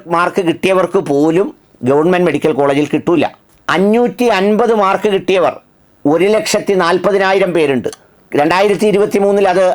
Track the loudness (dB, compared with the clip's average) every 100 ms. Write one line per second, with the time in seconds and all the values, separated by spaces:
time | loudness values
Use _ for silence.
0 | -4 -2 -2 -2 -2 -2 0 0 0 -2
1 | -2 0 2 0 -2 -6 _ _ 0 2
2 | 2 2 0 0 -2 0 0 0 -2 -2
3 | 0 0 -2 -6 _ _ -4 -2 0 2
4 | 0 -2 0 2 2 2 0 2 0 0
5 | -2 -2 0 0 0 -4 _ _ _ _
6 | -2 0 2 0 -2 -4 -2 0 0 0
7 | 0 0 0 0 0 0 0 -2 -4 -12
8 | _ _ _ -2 0 2 0 0 0 0
9 | 0 2 2 2 2 2 0